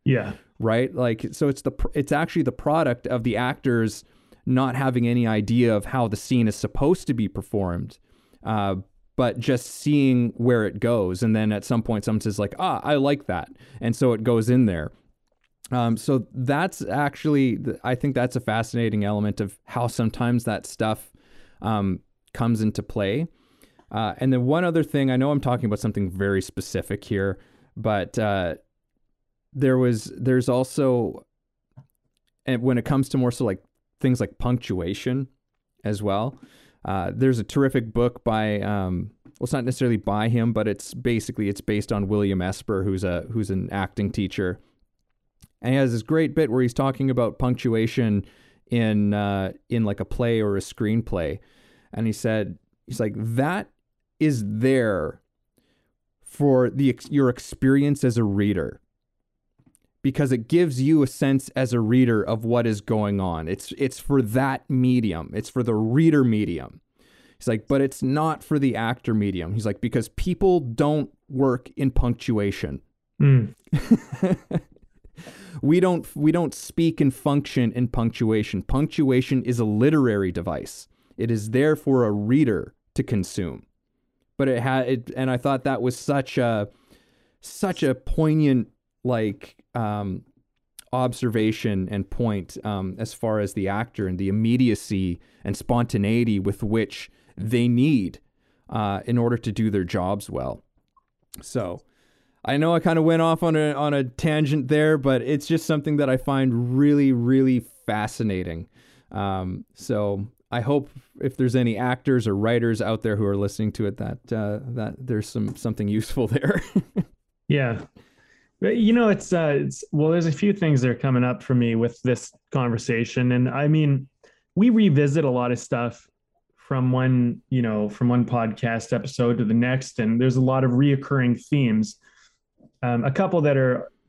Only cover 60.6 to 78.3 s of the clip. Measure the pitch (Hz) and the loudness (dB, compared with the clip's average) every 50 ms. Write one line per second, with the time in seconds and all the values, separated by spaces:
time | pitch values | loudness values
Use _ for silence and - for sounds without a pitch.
60.6 | 180 160 127 127 131 147 160 151 139 131 - - 151 135 135 131 - - - 131 | 4 2 0 0 2 4 4 4 4 2 0 0 0 2 2 0 -2 -4 -4 -4
61.6 | 131 117 123 120 110 107 123 127 127 120 113 107 - - 113 110 113 113 120 120 | -2 0 0 0 2 4 4 4 6 4 4 2 0 0 -2 -2 -2 0 0 2
62.6 | 117 113 107 101 - - 113 107 104 101 101 98 95 90 82 80 80 80 98 - | 2 0 -2 -2 -2 -2 -2 0 0 0 0 0 -2 -2 -4 -4 -4 -6 -6 -8
63.6 | - - - - 139 131 - - - - 143 135 117 104 110 127 135 135 135 - | -8 -12 -6 -4 -4 -4 -4 -6 -4 0 0 2 2 2 0 0 0 0 -4 -6
64.6 | - - 139 127 127 127 127 123 113 101 82 82 73 - - 107 - - - 131 | -6 -2 0 2 2 2 2 2 0 -2 -2 -4 -8 -8 -8 -8 -8 -4 -4 -2
65.6 | 117 120 110 107 113 110 123 147 165 165 151 143 127 120 110 107 104 110 85 69 | -2 0 0 0 0 2 2 4 6 6 6 6 4 4 4 2 0 -2 -4 -6
66.6 | 62 - - - _ _ _ _ _ _ _ _ _ _ _ _ - 120 110 110 | -8 -12 -16 -20 _ _ _ _ _ _ _ _ _ _ _ _ -4 -2 -2 -2
67.6 | - - 139 135 135 131 - - 131 131 139 151 160 160 156 - - - 160 143 | 0 0 2 2 2 0 -2 -4 -2 -2 0 0 0 -2 -2 -6 -4 -2 0 2
68.6 | 139 131 110 110 113 113 123 - - 123 110 107 101 101 92 87 80 85 101 113 | 2 2 2 0 -2 -2 -4 -2 -2 0 0 2 2 0 0 -2 -4 -4 -4 -4
69.6 | 107 107 101 - - 113 - 123 110 - - - - 185 175 - 196 190 180 170 | -2 -4 -4 -4 -4 -2 -2 -2 -2 -4 -4 -4 -2 -2 0 2 4 4 4 2
70.6 | 135 117 113 - 147 147 151 151 - - _ _ _ - 135 127 139 131 123 127 | 0 -2 -2 0 2 2 2 0 -2 -4 _ _ _ -8 -2 0 0 0 0 -2
71.6 | - - - - 135 135 127 - 123 120 120 - - - 113 104 101 101 95 - | -6 -10 -6 -2 -2 0 2 2 2 0 -2 -2 -2 -2 0 0 0 -2 -2 -4
72.6 | - 76 71 - - _ _ _ _ _ _ - 147 139 135 123 107 - - _ | -6 -8 -8 -10 -14 _ _ _ _ _ _ 2 4 6 6 4 4 0 -6 _
73.6 | _ _ - 139 - - 226 - - - - - 190 185 185 - - - - 170 | _ _ -4 -2 2 2 2 2 2 -4 -6 -2 -2 0 0 -2 -4 -4 -6 -6
74.6 | - _ - - - _ _ _ - - - - - - - - - - - 139 | -6 _ -16 -20 -20 _ _ _ -20 -20 -20 -20 -20 -20 -20 -20 -20 -16 -10 -2
75.6 | - 143 165 180 180 185 175 165 - - - 143 147 156 160 175 170 131 - - | 0 2 4 4 4 2 2 0 -4 -8 -4 0 2 2 2 2 0 -2 -6 -10
76.6 | - - - - 165 165 160 - 151 135 131 - - 147 143 143 143 - - 135 | -14 -6 -2 0 0 2 2 2 2 2 0 0 0 0 0 0 0 -2 0 0
77.6 | 120 113 - 123 123 120 - 120 113 113 - - 117 110 | 0 0 0 -2 -2 -2 0 -2 -2 -2 -2 -2 0 0